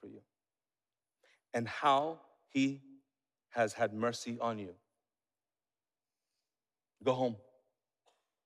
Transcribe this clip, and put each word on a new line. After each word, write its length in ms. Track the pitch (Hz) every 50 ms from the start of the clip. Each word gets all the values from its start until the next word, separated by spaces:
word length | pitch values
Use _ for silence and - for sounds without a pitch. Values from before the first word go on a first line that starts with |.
for 60 | -
you 160 | - - - - _ _ _ _ _ _ _ _ _ _ _ _ _ _ _ _ _ _ _ _ _ _ _ _ _ -
and 140 | 120 117 104
how 500 | - - 151 147 135 139 151 160 165 160 - - _ _ _ _
he 320 | - 135 135 139 139 - - - - - _ _ _ _ _ _ _ _ _ _
has 220 | - 117 113 107
had 220 | - 117 117 107 107
mercy 440 | 107 117 120 117 - - 120 117 117
on 180 | 117 117 110 104
you. 160 | 101 87 87 - _ _ _ _ _ _ _ _ _ _ _ _ _ _ _ _ _ _ _ _ _ _ _ _ _ _ _ _ _ _ _ _ _ _ _ _ _ _ _ _ _ _ _ _
Go 120 | 104 131 127
home. 220 | 127 131 120 110 101 - - _ _ _ _ _ _ _ _ _ _ _ _ _ _ _ _ _ _ _